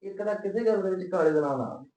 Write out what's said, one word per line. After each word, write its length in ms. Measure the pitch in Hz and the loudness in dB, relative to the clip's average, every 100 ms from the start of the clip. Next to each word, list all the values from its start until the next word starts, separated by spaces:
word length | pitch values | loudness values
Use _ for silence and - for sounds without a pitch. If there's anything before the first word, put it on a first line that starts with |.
ਇੱਕ 200 | 196 190 | -12 -6
ਨਾ 120 | 208 | -2
ਕਿਸੇ 320 | 202 196 208 220 | -2 -2 0 2
ਗੱਲ 160 | 202 | 2
ਦੇ 80 | 190 | 0
ਵਿੱਚ 220 | 185 180 | -2 -2
ਕਾਲੇ 200 | 180 156 | 2 4
ਦਾ 100 | 151 | 4
ਨਾਂ 160 | 143 135 | 0 -2
ਨਾ 60 | |
ਆਵੇ। 220 | 104 - - | -4 -8 -16